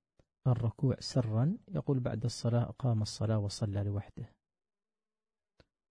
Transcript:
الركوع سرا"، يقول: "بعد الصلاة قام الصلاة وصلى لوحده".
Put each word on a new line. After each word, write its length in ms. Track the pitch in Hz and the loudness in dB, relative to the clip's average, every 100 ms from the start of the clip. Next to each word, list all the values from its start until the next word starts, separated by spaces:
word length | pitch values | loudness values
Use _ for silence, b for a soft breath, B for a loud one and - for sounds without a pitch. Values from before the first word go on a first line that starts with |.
| _ _ _ _ 131 | _ _ _ _ 0
الركوع 500 | 113 113 - 135 - | 2 0 0 0 0
سرا"، 580 | - 135 117 110 143 226 - | -2 0 2 2 2 0 -6
يقول: 320 | 185 - 131 | -6 -2 0
"بعد 240 | 123 110 | 0 -2
الصلاة 400 | 120 - 117 117 | -4 -2 0 2
قام 380 | - - 127 110 | 0 -2 0 2
الصلاة 360 | 107 - 107 110 | 0 -2 0 0
وصلى 460 | 101 - 107 101 | 0 -2 -2 0
لوحده". 480 | 101 101 - - 110 _ _ _ _ _ _ _ _ _ _ _ _ _ _ _ _ | -2 -2 -6 -10 -14 _ _ _ _ _ _ _ _ _ _ _ _ _ _ _ _